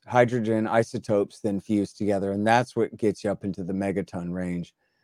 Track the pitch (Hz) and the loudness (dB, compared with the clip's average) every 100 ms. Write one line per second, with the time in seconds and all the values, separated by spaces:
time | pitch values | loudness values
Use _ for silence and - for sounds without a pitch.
0 | - 123 123 123 110 110 107 113 113 113 | 0 4 4 2 0 0 2 2 0 -2
1 | - 104 101 - 110 98 - 104 98 - | 0 0 0 -2 -4 -4 0 0 0 -2
2 | 104 101 98 98 107 117 123 - 107 - | -2 0 -2 0 2 2 2 0 -2 0
3 | 110 95 104 98 104 92 87 95 98 95 | 0 0 -2 -2 -4 -6 -6 -4 -2 -2
4 | 90 92 87 90 90 87 85 _ _ _ | -4 -6 -6 -6 -4 -4 -6 _ _ _